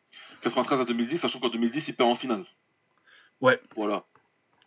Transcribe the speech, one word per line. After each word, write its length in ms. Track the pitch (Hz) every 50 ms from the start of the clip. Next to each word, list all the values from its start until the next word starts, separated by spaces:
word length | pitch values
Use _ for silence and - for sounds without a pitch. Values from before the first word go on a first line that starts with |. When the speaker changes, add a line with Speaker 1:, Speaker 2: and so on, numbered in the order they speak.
| _ _ - - - - - - -
Speaker 1:
Quatre-vingt-treize 380 | 359 - 370 370 - - 381
à 40 | 381
deux 100 | 120 120
mille 140 | 117 120 117
dix, 100 | 147 -
sachant 220 | - - - 127
qu'en 80 | 123 120
deux 100 | 120 117
mille 140 | 117 117 117
dix, 160 | 151 151 -
il 60 | 131
perd 120 | - 131 117
en 60 | 120
finale. 300 | 120 - 131 117 98 92 - _ _ _ _ _ _ _ _ _ _ _ _ - - _ _ _ _
Speaker 2:
Ouais. 200 | 127 127 127 - - _ -
Speaker 1:
Voilà. 300 | 113 107 104 104 92 - _ _ _ _ _ _ _ _ _ _ _ _